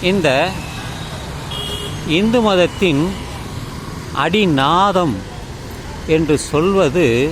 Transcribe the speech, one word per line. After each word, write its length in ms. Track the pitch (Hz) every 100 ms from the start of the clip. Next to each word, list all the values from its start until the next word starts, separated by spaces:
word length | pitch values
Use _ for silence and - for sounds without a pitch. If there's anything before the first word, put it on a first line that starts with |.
இந்த 260 | - 196 156 131 175 190 - - - - - - - - - - - - - - -
இந்து 300 | 160 214 240
மதத்தின் 600 | 220 185 170 - 190 139 170 196 - - - - - - - - - -
அடிநாதம் 960 | 147 190 202 143 135 170 202 185 175 98 - - - - - - - - -
என்று 280 | 160 160 143
சொல்வது 640 | - 147 175 196 165 147 156 117 143